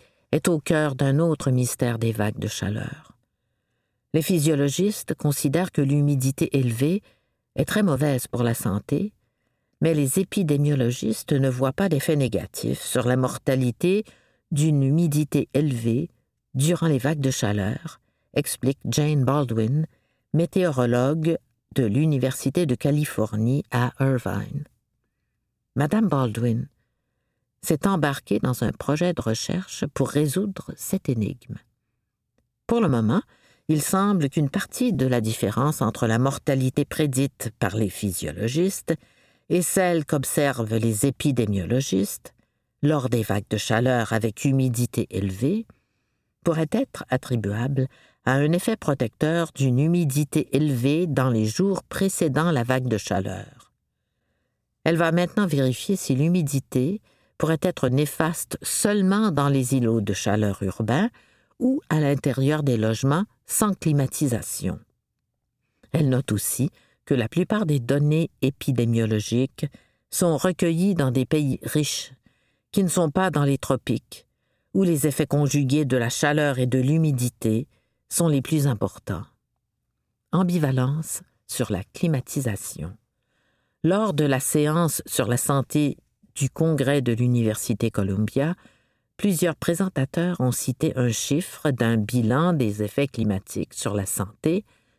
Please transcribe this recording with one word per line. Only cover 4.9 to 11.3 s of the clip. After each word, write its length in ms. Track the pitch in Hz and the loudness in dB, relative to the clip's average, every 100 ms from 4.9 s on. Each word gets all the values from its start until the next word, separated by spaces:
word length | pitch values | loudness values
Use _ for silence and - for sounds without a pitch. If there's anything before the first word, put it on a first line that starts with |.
| - - | -2 -8
considèrent 560 | 143 147 143 139 156 185 | -4 -2 0 0 0 0
que 120 | - | 0
l'humidité 760 | 135 147 143 139 131 139 160 139 | 2 2 2 2 0 0 0 0
élevée 420 | 123 113 147 196 - _ _ _ _ | 0 0 0 -2 -6 _ _ _ _
est 100 | - | -4
très 200 | - 214 | -2 0
mauvaise 420 | 202 131 151 127 - | 2 2 0 0 -4
pour 160 | 120 | -2
la 120 | 120 | -2
santé, 580 | 113 110 101 - 143 208 - _ _ _ _ _ _ | 0 -2 -4 -2 -2 -2 -8 _ _ _ _ _ _
mais 140 | 156 | 0
les 240 | 151 135 190 | 2 2 0
épidémiologistes 1120 | 190 208 165 143 147 143 120 120 - - - | 0 0 2 2 2 2 0 -2 -4 -4 0